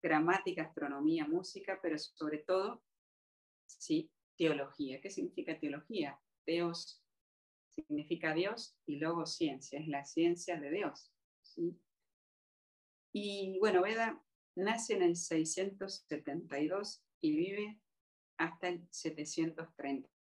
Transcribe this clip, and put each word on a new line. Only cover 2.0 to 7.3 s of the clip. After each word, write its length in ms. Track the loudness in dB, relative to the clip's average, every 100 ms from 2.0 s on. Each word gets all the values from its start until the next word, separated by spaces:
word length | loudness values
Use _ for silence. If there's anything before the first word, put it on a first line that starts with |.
| -6 -6 -4 -4
todo, 440 | 2 2 2 -4 _ _ _ _ _ _ _ _ _
sí, 440 | -16 0 0 0 _ _ _
teología. 640 | 2 4 -2 -4 -4 -4
¿Qué 100 | -8
significa 480 | -6 -6 -4 -6 -4
teología? 600 | -4 -6 -6 -4 -4 -4 _ _ -2
Theos 580 | 2 2 -2 -8 -14 _ _ _